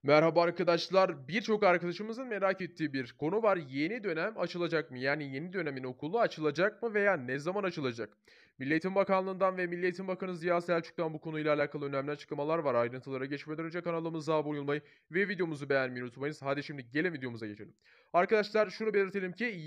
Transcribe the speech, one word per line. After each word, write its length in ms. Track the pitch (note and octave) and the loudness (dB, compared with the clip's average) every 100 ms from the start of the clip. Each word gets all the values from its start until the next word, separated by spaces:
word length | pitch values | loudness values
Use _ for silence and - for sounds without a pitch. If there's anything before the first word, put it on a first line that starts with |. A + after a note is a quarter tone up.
| C3+ | 8
Merhaba 360 | D3+ E3 D#3+ | 8 8 6
arkadaşlar. 840 | E3+ E3 F3 E3+ - F#3+ F#3 D3+ C3 | 4 2 2 2 4 4 4 0 -4
Birçok 340 | G3 G3 G#3+ | -4 0 4
arkadaşımızın 640 | F#3+ F3 F3 E3+ G#3+ A3+ B3+ | 6 6 2 -6 -8 -8 -6
merak 340 | G3+ F#3+ F#3+ | 0 0 0
ettiği 320 | F3 - D#3 | -4 -4 -4
bir 200 | C3+ A#2+ | -2 -6
konu 300 | - D3 G#3 | -4 -2 2
var. 140 | A3 F#3+ | 2 2
Yeni 480 | C#3 C3+ D3 A#3 | -2 -4 -2 -2
dönem 340 | F3 D#3+ G3 G#3+ | -4 -2 -4 -4
açılacak 520 | F3 F3+ E3+ D#3+ - | -6 -2 0 -2 -2
mı? 80 | B2+ | -4
Yani 360 | C3+ D3+ C#3+ | -2 -2 -4
yeni 180 | C3+ F3+ | -6 -6
dönemin 320 | F#3 D#3 C3+ | -4 -4 -4
okulu 360 | B2+ B2 D3 A3+ | -8 -6 -4 0
açılacak 640 | A3 - D3+ C#3+ G3 G#3 | 0 2 -2 2 0 0
mı 120 | A#3 | -2
veya 220 | G#3 G3+ F3 | 2 2 2
ne 220 | B2 C3+ | -2 -4
zaman 240 | D3 G3+ | -2 -2
açılacak? 540 | F#3+ E3+ C3 A#2 G#2+ _ _ - _ - | -4 -2 -4 -4 -10 _ _ -20 _ -8
Milli 140 | C3+ | 0
Eğitim 220 | D#3+ F#3 | 0 2
Bakanlığı'ndan 600 | G3 F#3+ F#3+ F#3+ F#3 F#3+ F#3 | 2 4 2 2 0 0 2
ve 100 | F3 | -4
Milli 180 | F3 | 0
Eğitim 240 | F3+ F3 F#3+ | -2 -2 -6
Bakanı 280 | F#3 F#3+ F3 | -4 -6 -4
Ziya 240 | F3 F3 | 0 0
Selçuk'tan 540 | F3 E3+ D#3+ - D#3+ | 2 0 0 -4 -4
bu 60 | D#3 | -4
konuyla 340 | E3 D#3 D3+ | -6 -2 2
alakalı 300 | D3 C#3+ D3+ | 2 2 -2
önemli 260 | C#3 C#3 C#3 | -2 -2 -2
açıklamalar 480 | D3 - C#3+ D3 E3 | -6 -6 -4 0 2
var. 160 | C#3+ | 2
Ayrıntılara 500 | A#2+ A#2+ B2+ C3+ C3 | 2 2 -2 -8 -6
geçmeden 400 | C3+ C#3 D3+ D#3 | -4 -6 -6 -8
önce 160 | E3 E3+ | -6 -4
kanalımıza 540 | E3+ E3 E3 D#3+ D3+ | -4 -4 -4 -4 0
abone 260 | D#3 D3 D3 | 0 0 -4
olmayı 200 | C#3+ D3 - _ _ | -2 -2 -4 _ _
ve 180 | E3 G3 | -2 0
videomuzu 400 | F#3+ E3+ D3 C#3+ | 0 -2 -4 0
beğenmeyi 360 | C#3 C3 B2 | 2 2 -4
unutmayınız. 380 | B2 C3 C#3+ D3+ | -8 -6 -6 -4
Hadi 200 | C#3 C#3 | -2 -2
şimdi 280 | C#3+ C#3+ A#2 | -4 -12 -4
gelin 220 | C3+ F3+ | 0 0
videomuza 340 | D3+ B2+ A#2 A2 | -2 -8 -6 -8
geçelim. 280 | G#2 F#2+ _ _ _ _ | -10 -16 _ _ _ _
Arkadaşlar 580 | E3+ F#3+ A3 G3+ A3 G3+ | 2 4 4 4 2 2
şunu 240 | - A3 | 0 0
belirtelim 380 | G3+ F#3+ G3 F#3 | 2 0 -2 -6
ki 120 | F3 A#3+ F#3 | -2 -4 -4